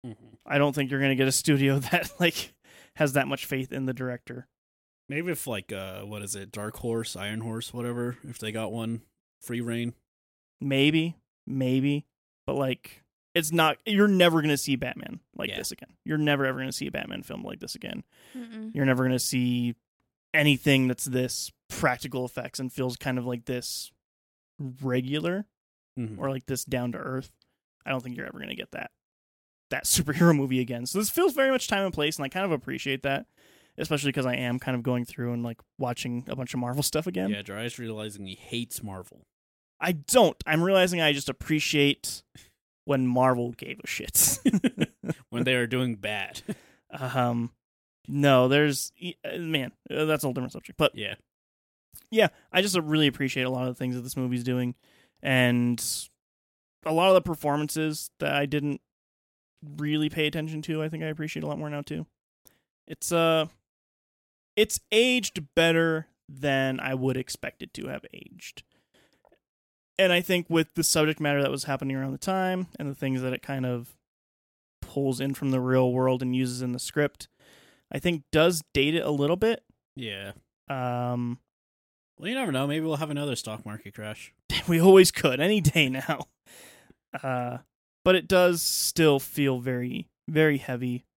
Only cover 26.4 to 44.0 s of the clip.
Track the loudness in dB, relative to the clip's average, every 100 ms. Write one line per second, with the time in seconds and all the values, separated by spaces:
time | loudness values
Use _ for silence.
26.4 | -6 -6 -4 -2 -2 -6 -8 -8 -10 _
27.4 | _ _ _ _ -6 -6 -6 -10 -10 -12
28.4 | -12 -10 -10 -12 -14 _ _ _ _ _
29.4 | _ _ _ -6 0 0 0 4 6 6
30.4 | 2 -2 -2 -6 -4 -4 -2 2 0 2
31.4 | 0 0 -2 -2 -2 -2 -2 -2 -6 -4
32.4 | -2 -2 -4 -6 -4 -4 -2 -4 -6 _
33.4 | _ _ _ -8 -2 0 0 0 -2 -2
34.4 | -2 -2 -4 -4 -2 -2 -4 -6 -6 -4
35.4 | -6 -10 _ -8 -6 -6 -6 -6 -6 -8
36.4 | -6 -4 -4 -2 -2 -2 -4 -4 -4 -4
37.4 | -8 -8 -8 -8 -10 -8 -10 -10 -14 -14
38.4 | -8 -8 -8 -10 -10 -12 -14 -20 _ _
39.4 | _ _ _ _ -2 -2 4 6 6 4
40.4 | 0 2 4 4 4 4 2 2 -2 -8
41.4 | -2 0 2 4 4 2 -6 -10 _ -20
42.4 | _ _ _ _ -2 0 2 4 4 4
43.4 | -2 -8 -12 -12 -8 -8